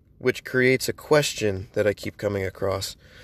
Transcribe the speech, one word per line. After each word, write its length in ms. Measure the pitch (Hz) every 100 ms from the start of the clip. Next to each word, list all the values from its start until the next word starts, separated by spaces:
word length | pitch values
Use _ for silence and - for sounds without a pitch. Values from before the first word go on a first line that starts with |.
| _ -
which 260 | 127 -
creates 460 | - 127 127 131 -
a 40 |
question 760 | - - 151 143 - 107 95 95
that 160 | - 104
I 60 |
keep 240 | 98 104 -
coming 260 | 104 101
across 540 | 95 - 98 95 - - - -